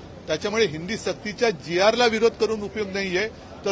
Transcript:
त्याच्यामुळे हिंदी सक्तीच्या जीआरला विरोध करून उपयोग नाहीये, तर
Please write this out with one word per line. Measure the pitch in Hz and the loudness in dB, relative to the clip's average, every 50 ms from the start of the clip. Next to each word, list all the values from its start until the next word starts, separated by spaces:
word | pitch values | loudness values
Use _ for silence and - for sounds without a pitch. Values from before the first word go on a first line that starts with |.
| - - - - - - | -16 -16 -16 -12 -4 -2
त्याच्यामुळे | 156 156 - 208 208 226 220 | -2 -2 0 0 2 2 2
हिंदी | 170 143 156 165 185 226 - | 2 2 -2 -6 -6 -6 -4
सक्तीच्या | - 196 180 - - 208 196 - 240 226 | -4 -4 -4 -4 -6 -10 -2 2 2 2
जीआरला | 190 143 123 147 170 175 190 214 226 240 247 | 2 0 -4 -2 2 4 4 6 6 6 4
विरोध | 233 220 220 226 226 | 4 4 4 4 2
करून | - - 226 208 220 214 | 4 2 0 0 0 -2
उपयोग | 202 196 - 214 208 196 | -6 -6 -4 -4 -4 -4
नाहीये, | 185 196 196 190 175 180 214 220 - - - - - - - | -2 -4 -2 0 0 0 0 -2 -4 -10 -16 -18 -16 -6 -4
तर | 202 | -4